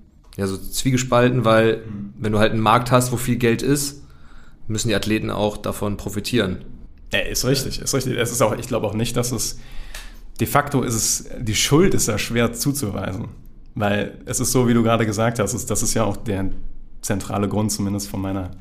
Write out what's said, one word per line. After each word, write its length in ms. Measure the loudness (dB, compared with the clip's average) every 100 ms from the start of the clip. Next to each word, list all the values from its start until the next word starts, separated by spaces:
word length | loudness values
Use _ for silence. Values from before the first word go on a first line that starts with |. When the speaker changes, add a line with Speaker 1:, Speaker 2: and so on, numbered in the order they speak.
| -20 -20 -12 -4
Speaker 1:
ja, 100 | -4
so 100 | -4
zwiegespalten, 880 | -6 -2 2 2 4 4 6 4
weil 340 | 4 6 6 2
Speaker 2:
Mhm. 340 | -4 -10 -10 -6
Speaker 1:
wenn 140 | 0
du 60 | 4
halt 140 | 4
einen 80 | 4
Markt 300 | 4 4 4
hast, 220 | 2 2
wo 40 | 0
viel 200 | 0 2
Geld 260 | 2 2
ist, 400 | 2 0 -2 -8 -16 -20 -18 -16 -18 -12 -4
müssen 220 | -2 0
die 60 |
Athleten 360 | 0 2 0 0
auch 260 | 0 -2 -2
davon 400 | -6 -4 -4 -4
profitieren. 600 | -6 -6 0 0 0 -2 -8 -14 -16 -18 -4
Speaker 2:
Ja, 80 | -2
ist 260 | -2 -2 0
richtig, 340 | 0 0 -4
ist 140 | -2
richtig. 240 | -2 0 0
Es 120 | 0
ist 100 | 2
auch, 120 | 2 0
ich 100 | -2
glaube 180 | -2 -2
auch 60 |
nicht, 220 | 0 -2 0
dass 160 | -2
es, 260 | -2 -4 -6 -10 -8 -8 -10 -14 -14 -10 -4
de 60 | 0
facto 360 | 2 2 0
ist 120 | 0
es, 300 | 0 0 -2 -6 -8
die 140 | -2
Schuld 400 | 0 4 6 6
ist 120 | 4 2
da 100 | 0
schwer 340 | 0 0 0
zuzuweisen. 760 | 0 -2 -2 -2 -4 -6 -6 -8 -12 -18 -18 -12
Weil 440 | -2 0 0 -2 -6 -6
es 140 | -2
ist 120 | 2
so, 160 | 4 6
wie 60 |
du 80 | 6
gerade 240 | 6 4 2
gesagt 320 | 2 0 2
hast, 160 | 0
es, 100 | -2
das 180 | -2 -2
ist 120 | 0
ja 100 | 2
auch 120 | 0 0
der 320 | -2 0 0 0 -2 -6 -10 -8
zentrale 480 | -4 -2 -2 -2 0
Grund, 220 | 0 0
zumindest 380 | 0 -2 -2 -4
von 120 | -6
meiner 300 | -4 -4 -6 -6